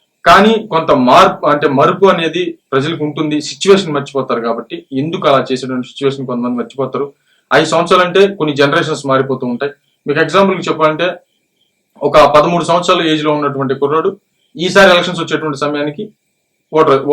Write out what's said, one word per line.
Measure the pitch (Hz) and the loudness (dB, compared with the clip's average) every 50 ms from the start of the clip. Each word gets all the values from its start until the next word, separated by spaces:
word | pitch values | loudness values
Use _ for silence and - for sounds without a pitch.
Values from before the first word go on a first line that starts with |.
| _ _ _ _ - 170 | _ _ _ _ 2 4
కానీ | 170 190 202 220 226 208 - - | 6 6 6 4 2 2 -2 -2
కొంత | 160 165 - - 147 131 123 123 | -4 -2 0 2 2 2 4 4
మార్పు, | 139 175 190 - - - - 151 | 6 6 4 4 2 -2 -2 -2
అంటే | 147 147 156 143 135 135 | 0 0 0 0 2 2
మరుపు | 156 165 175 - 196 190 175 | 2 0 2 2 2 2 2
అనేది | 175 165 156 160 175 180 170 - _ _ - | 2 -2 -4 -4 -4 -6 -6 -8 _ _ -4
ప్రజలకు | 131 135 135 160 165 143 151 151 | -4 -2 -2 -2 -4 -4 -6 -6
ఉంటుంది, | 139 160 151 151 151 151 147 - | -4 -4 -4 -2 -4 -4 -6 -6
సిచ్యువేషన్ | - - - 190 196 196 - 160 147 | -8 -4 -4 -2 -2 -2 -4 -4 -6
మర్చిపోతారు. | 139 139 - - 135 127 - 117 117 113 117 | -6 -6 -6 -6 -6 -4 -4 -6 -4 -4 -6
కాబట్టి | 117 120 - - 175 165 - - 135 131 | -6 -6 -8 -12 -14 -14 -12 -8 -6 -6
ఎందుకు | 147 165 180 185 190 151 | -4 -4 -6 -2 0 0
అలా | 135 131 131 - | 0 0 0 -2
చేసేటువంటి | 131 127 135 127 127 123 120 - | -6 -6 -6 -6 -6 -8 -8 -10
సిచ్యువేషన్ | - - 139 135 135 139 131 123 | -8 -4 -4 -4 -4 -4 -8 -6
కొంతమంది | 123 120 120 123 123 120 | -6 -6 -4 -4 -4 -6
మర్చిపోతారు. | 110 - - 139 131 120 - - 143 139 _ _ _ _ _ _ _ - - 147 | -8 -8 -6 -8 -6 -6 -4 -6 -6 -8 _ _ _ _ _ _ _ -2 0 0
ఐదు | 156 - | 0 2
సంవత్సరాలు | 160 165 170 175 190 180 180 | 0 0 2 2 2 2 2
అంటే | 175 175 190 196 196 196 - | 2 4 2 2 2 2 -2
కొన్ని | 160 151 143 139 | -4 -2 0 2
జనరేషన్స్ | 143 - 170 170 156 151 151 139 - 139 | 2 2 2 0 -2 -2 -6 -6 -2 -2
మారిపోతూ | 131 135 131 131 131 - 131 123 | 0 0 0 -2 -4 -4 -4 -6
ఉంటాయి. | 120 117 143 143 - _ _ _ _ _ - | -6 -6 -6 -8 -8 _ _ _ _ _ -6
మీకు | 147 143 156 160 | -4 -2 -2 0
ఎగ్జాంపుల్ | 151 165 196 196 190 185 170 170 165 | 0 2 2 2 2 0 -2 -4 -4
చెప్పాలంటే | 147 151 156 156 156 156 170 180 - - _ _ _ _ _ _ _ _ _ _ _ _ _ _ _ - 139 147 | -2 0 0 0 0 0 -2 -4 -4 -8 _ _ _ _ _ _ _ _ _ _ _ _ _ _ _ -4 -2 2
ఒక | 160 156 143 - 151 | 6 6 6 6 6
పదమూడు | 151 160 170 175 170 156 160 | 4 4 4 0 0 0 0
సంవత్సరాల | 170 175 175 190 180 175 165 160 | 0 0 2 0 0 2 2 0
ఏజ్ | 156 151 147 | 0 0 0
లో | 156 147 147 | 0 0 0
ఉన్నటువంటి | 147 143 135 135 135 127 131 131 | -2 -4 -4 -4 -2 -2 -2 -2
కుర్రాడు | 143 139 151 160 165 196 196 - _ _ _ _ _ _ - - 175 | 0 0 0 0 0 -2 -4 -6 _ _ _ _ _ _ -10 -6 -4
ఈసారి | 185 185 202 190 185 180 | 2 4 6 6 6 6
ఎలక్షన్స్ | 175 170 180 170 170 156 | 4 0 -2 -6 -6 -6
వచ్చేటువంటి | 135 165 147 156 156 143 135 147 | -4 -4 -4 -4 -4 -4 -4 -4
సమయానికి | 147 147 147 147 151 147 - 107 - _ _ _ _ _ _ _ _ _ _ _ - 156 156 | -4 -4 -4 -4 -6 -6 -8 -12 -14 _ _ _ _ _ _ _ _ _ _ _ -4 0 2
ఓటర్, | 147 139 135 135 131 143 | 4 4 2 2 2 2